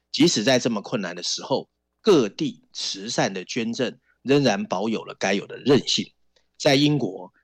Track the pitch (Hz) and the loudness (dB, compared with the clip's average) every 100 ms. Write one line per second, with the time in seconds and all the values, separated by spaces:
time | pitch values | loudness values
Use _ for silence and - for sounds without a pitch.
0 | _ - 170 - 107 123 127 104 - 117 | _ 2 2 2 2 2 2 -2 -4 -6
1 | 90 90 - - - 120 - _ _ _ | -6 -8 -8 -8 -4 -6 -6 _ _ _
2 | 220 165 107 - 143 - _ - - 98 | 4 4 4 -2 -6 -6 _ -10 -8 -8
3 | 98 - 120 95 87 - 113 220 117 - | -6 -2 -2 -4 -8 -6 -4 -4 -6 -6
4 | _ _ 117 143 131 98 107 92 110 104 | _ _ 2 4 4 0 -2 -2 -2 -4
5 | - - 98 101 - - 127 139 - - | -8 -4 -2 -2 -4 -4 2 2 2 -2
6 | - _ _ _ _ - 151 139 147 147 | -4 _ _ _ _ -4 0 4 4 2
7 | 104 92 92 _ | -2 -6 -14 _